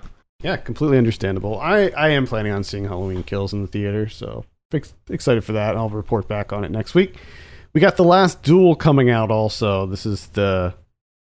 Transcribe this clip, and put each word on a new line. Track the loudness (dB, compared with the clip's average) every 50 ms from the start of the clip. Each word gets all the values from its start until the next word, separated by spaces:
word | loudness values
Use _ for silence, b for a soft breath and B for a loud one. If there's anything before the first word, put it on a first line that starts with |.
| -16 -20 -20 _ _ _ _ -10 -8
Yeah, | -6 -6
completely | -6 -6 -8 -6 -2 0 2 4
understandable. | 4 4 2 0 -2 -4 -4 -4 -4 -4 -6 -6 -4
I, | -2 0 2 2 2 2 0
I | 0 2 2
am | 2 2 0
planning | 0 -2 -2 -2 -2
on | -2 -4 -4
seeing | -6 -6 -6 -6
Halloween | -6 -6 -6 -6 -4 -6 -6 -6
Kills | -6 -4 -4 -4 -4 -4
in | -6
the | -6
theater, | -6 -6 -6 -4 -4 -4 -4 -6 -6
so | -8 -12 -12 -12 -12 -12 -14 -16 _ _ _ _ -6
ex-, | -6 -6 -8 -14 _ _ -10
excited | -10 -4 0 0 0 0 0
for | -2 -4
that. | -2 -2 -2 -2
I'll | -2 -4 -4
report | -6 -8 -4 -2 -2 -2 -2
back | -4 -6 -6 -6 -6
on | -8 -8 -6
it | -6
next | -6 -6 -6 0 2
week. | 2 2 2 B B B B B B B B B B B B 2
We | 4
got | 4 4 4
The | 6 6
Last | 6 6 6 6 4 0 0 2
Duel | 4 6 6 6 6 4
coming | 4 2 4 4 4 4 4
out | 2 2 0 0
also. | 0 0 0 -2 -2 -2 -2 0 0 0 -2
This | -4 -6 -6 -4
is | -6 -6 -6 -8
the | -6 -4 -2 0 0 0 0 -2 -4 -6 -8 -16 _ _ _ _ _ _ _ _